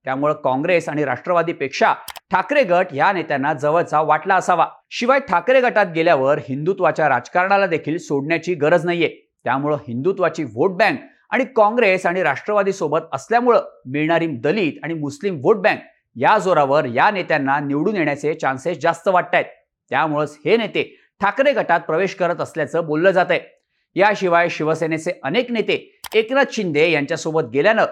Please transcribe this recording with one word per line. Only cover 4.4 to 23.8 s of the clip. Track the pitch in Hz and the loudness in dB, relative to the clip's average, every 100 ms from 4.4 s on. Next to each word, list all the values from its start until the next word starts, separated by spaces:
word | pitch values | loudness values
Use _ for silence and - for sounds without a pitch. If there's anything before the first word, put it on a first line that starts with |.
| - 170 151 - _ | 2 2 0 -4 _
शिवाय | - 240 269 | -4 2 2
ठाकरे | 277 175 175 262 | 2 -2 2 2
गटात | 247 214 196 | 2 2 0
गेल्यावर | 160 165 151 131 151 120 | 2 2 4 2 0 -2
हिंदुत्वाच्या | 131 156 190 170 151 151 | -6 -4 0 0 2 2
राजकारणाला | 127 - 180 185 196 196 | 0 -2 -2 2 2 2
देखील | 156 147 170 | -2 -4 -6
सोडण्याची | - 143 139 165 165 | -4 -4 -2 -4 -2
गरज | 170 147 175 | -2 2 2
नाहीये. | 175 170 151 - _ _ | 2 0 -2 -4 _ _
त्यामुळं | 117 135 147 151 - | -4 -2 -2 -4 -6
हिंदुत्वाची | 117 156 190 170 160 | -4 -2 0 -2 -2
व्होट | 139 107 180 | -8 -2 -2
बँक | 180 208 127 - _ - | 2 0 0 -8 _ -6
आणि | 240 262 233 | -4 -2 2
काँग्रेस | 208 240 214 185 190 | 2 4 2 2 0
आणि | 180 | 0
राष्ट्रवादीसोबत | 160 135 - 208 196 190 160 156 - | 0 -2 -2 0 0 -2 -2 -2 -4
असल्यामुळं | - - 233 247 220 - - 127 | -10 -2 0 4 2 2 -10 -8
मिळणारी | 143 156 165 165 | -4 0 0 0
दलित | 127 143 202 165 - | -2 -2 0 -2 -4
आणि | 151 | -8
मुस्लिम | 165 143 - 202 165 | -8 -8 -6 -6 -2
व्होट | 143 214 | 0 2
बँक | 190 131 - _ _ 117 | 2 -2 -6 _ _ -2
या | 147 214 | 2 2
जोरावर | 180 160 139 147 | 2 2 4 2
या | 139 117 185 | 0 2 2
नेत्यांना | 202 170 156 135 139 | 0 -2 -2 0 -2
निवडून | 143 143 180 208 | -2 -2 -2 0
येण्याचे | 147 143 151 | -2 -2 -4
चान्सेस | 156 139 131 165 131 | -2 -4 -4 -4 -4
जास्त | 160 165 202 | -2 -2 0
वाटतायत. | 180 175 170 - - _ _ - | 0 2 0 -2 -8 _ _ -6
त्यामुळंच | 131 156 147 151 - | -2 0 -2 -4 -4
हे | 151 226 | 0 0
नेते | 208 156 - - _ - | 0 -4 -4 -8 _ -4
ठाकरे | 202 208 285 | -2 2 2
गटात | 247 165 170 | 2 2 0
प्रवेश | 165 160 190 | 0 -2 -2
करत | - 175 160 | -2 -2 -2
असल्याचं | 143 160 139 160 156 | -6 -4 -4 -2 -2
बोललं | 151 185 | 2 2
जातंय. | 185 180 160 - _ _ _ | 4 2 0 -4 _ _ _